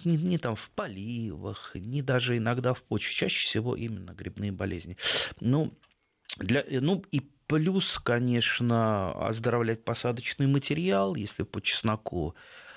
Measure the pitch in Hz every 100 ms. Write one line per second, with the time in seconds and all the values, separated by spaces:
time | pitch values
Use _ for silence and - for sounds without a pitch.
0 | 170 160 180 170 120 107 - - 185 95
1 | 107 120 110 82 98 110 - - 104 139
2 | 131 127 123 120 110 123 123 123 - 107
3 | - - - - - 110 120 - 113 98
4 | 90 85 90 101 101 95 98 90 87 90
5 | - - - - 117 143 156 - _ _
6 | _ _ - - 98 131 - 131 143 196
7 | - 139 - _ - 156 160 190 - -
8 | - 120 123 120 - - 120 117 110 104
9 | 92 - 104 110 117 120 113 113 - 117
10 | 123 120 - - 135 139 - 147 185 196
11 | 196 170 104 - - 101 - - 110 107
12 | - 90 76 - - - -